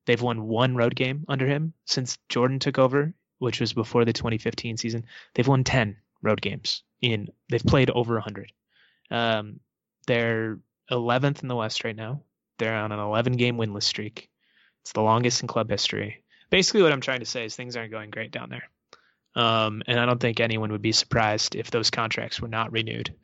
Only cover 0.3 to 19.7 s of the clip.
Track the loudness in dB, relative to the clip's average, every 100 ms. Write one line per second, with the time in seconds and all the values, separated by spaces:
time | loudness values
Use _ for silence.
0.3 | -2 0 2 4 4 2 2 -2 -2 -4
1.3 | -2 0 0 -2 -6 -6 -4 -4 -8 -4
2.3 | 2 2 2 0 4 4 4 0 -4 _
3.3 | -6 -4 -2 -2 -2 0 2 2 2 -2
4.3 | -2 -4 -4 -6 -6 -4 -6 -8 -16 -10
5.3 | 0 4 4 4 2 0 -4 _ _ 0
6.3 | 0 -2 -6 -6 -6 _ -4 -2 -2 -4
7.3 | -14 -4 0 4 4 4 2 0 -2 -4
8.3 | -10 -14 _ _ _ _ _ -6 -2 0
9.3 | 0 -2 -14 _ _ _ _ -2 0 2
10.3 | 0 -2 -6 _ _ -6 -2 0 2 2
11.3 | 0 -4 -4 -2 -4 -6 -6 -8 -10 -12
12.3 | _ _ -4 -2 0 -2 -4 -2 0 2
13.3 | 2 2 2 -2 -2 -4 -4 -8 -12 -20
14.3 | _ _ _ _ _ -8 0 4 4 4
15.3 | 0 -2 -2 -2 -2 -2 -2 -6 -10 _
16.3 | _ 0 2 4 6 6 4 -2 -6 -6
17.3 | -8 -8 -10 -10 -10 -10 -10 -10 -10 -10
18.3 | -10 -10 -12 -14 _ _ -20 _ _ _
19.3 | 0 2 4 2